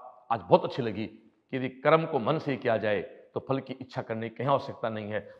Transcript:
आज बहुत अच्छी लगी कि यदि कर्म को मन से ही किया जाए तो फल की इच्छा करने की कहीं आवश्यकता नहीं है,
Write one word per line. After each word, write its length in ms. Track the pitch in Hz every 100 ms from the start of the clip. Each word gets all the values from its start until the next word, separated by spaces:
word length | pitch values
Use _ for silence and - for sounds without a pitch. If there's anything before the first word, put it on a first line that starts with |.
| - - -
आज 80 | 117
बहुत 260 | 90 - 170
अच्छी 160 | -
लगी 240 | 117 101 107
कि 520 | - - _ _ 135
यदि 120 | 127
कर्म 360 | 127 151 160 160
को 140 | 131
मन 180 | 110 156
से 140 | 147
ही 60 | 127
किया 200 | 120 110
जाए 240 | 107 101
तो 440 | 80 - - - -
फल 100 | 135
की 180 | - 127
इच्छा 200 | 131 -
करने 280 | 120 113 113
की 60 | 113
कहीं 120 | 123
आवश्यकता 420 | 139 - 110 117
नहीं 200 | 110 104
है, 100 | 104 101 -